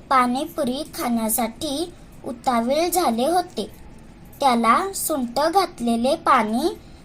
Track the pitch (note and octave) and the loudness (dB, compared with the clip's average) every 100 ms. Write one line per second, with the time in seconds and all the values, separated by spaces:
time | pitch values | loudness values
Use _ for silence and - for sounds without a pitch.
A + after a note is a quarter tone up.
0 | - C4+ B3 B3 D#4 - C4 C4 D#4 - | 0 2 4 0 -4 -4 -4 -4 -8 -6
1 | C4+ A#3 A3 G#3 A3+ - D#4 C#4 F4 - | -2 -2 0 0 -2 -4 -6 -4 -6 -8
2 | - - - A#3 - A#3 A#3 C#4+ F4 F4+ | -20 -16 -12 -6 0 0 2 2 2 2
3 | D#4 A3+ C4+ F4+ F4 - F#3+ - - - | 2 2 2 0 -2 -6 -10 -12 -20 -20
4 | - - - - C#4 A#3+ A3+ C4 G4 G4 | -20 -20 -20 -2 2 4 4 2 2 -4
5 | - D4+ A#3+ C#4 D#4 F#4 F4 - A#3 A#3 | -4 -2 -2 0 2 2 0 -2 -2 0
6 | B3 E4 - C4+ G#3+ A3+ E4 G#4+ - - | 2 0 4 4 4 0 -2 -4 -10 -20